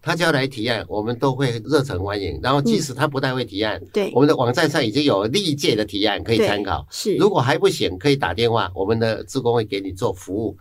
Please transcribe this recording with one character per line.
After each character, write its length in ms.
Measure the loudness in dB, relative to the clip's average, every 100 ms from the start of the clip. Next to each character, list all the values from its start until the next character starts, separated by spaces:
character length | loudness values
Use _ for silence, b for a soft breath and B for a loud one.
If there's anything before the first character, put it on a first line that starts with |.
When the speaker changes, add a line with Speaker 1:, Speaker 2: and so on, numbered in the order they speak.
Speaker 1:
他 140 | -4 0
只 80 |
要 80 | 2
来 160 | 2 0
提 180 | -2 -2
案， 180 | -2 -4
我 120 | -4
们 160 | -4 0
都 160 | 0
会 300 | 0 -2 -2
热 160 | 0 0
诚 220 | 0 -4
欢 180 | -4 -4
迎。 200 | -6 -4
然 100 | 0
后 80 | 2
即 200 | 2 0
使 120 | 0
他 140 | -2 -2
不 140 | 0
太 120 | -2
会 120 | -2
提 180 | -4 -4
案， 160 | -4 -4
Speaker 2:
嗯。 80 | -4
对。 180 | -2 0
Speaker 1:
我 60 | 4
们 100 | 4
的 60 |
网 180 | 4 2
站 160 | 2 2
上 160 | 2
已 60 | 0
经 140 | 2
有 200 | 2 2 2
历 280 | 0 0
届 220 | 0 0 0
的 80 |
提 200 | 0 -2
案 160 | 0 0
可 100 | 0
以 40 | 2
参 220 | 2 0
考。 200 | -2 -4 -6
Speaker 2:
对， 220 | -6 -2
是。 40 | 4
Speaker 1:
如 140 | 4
果 80 | 4
还 180 | 2 4
不 120 | 2
行， 280 | 2 -2 0
可 120 | 2
以 60 | 2
打 180 | 0
电 160 | 0 2
话， 180 | 2 0
我 100 | -2
们 140 | 0 0
的 240 | 0 -2
志 160 | -4 -2
工 160 | 0
会 100 | 0
给 160 | 0 -4
你 120 | -6
做 200 | -4 -4
服 220 | -4 -6
务。 220 | -4 -4 -6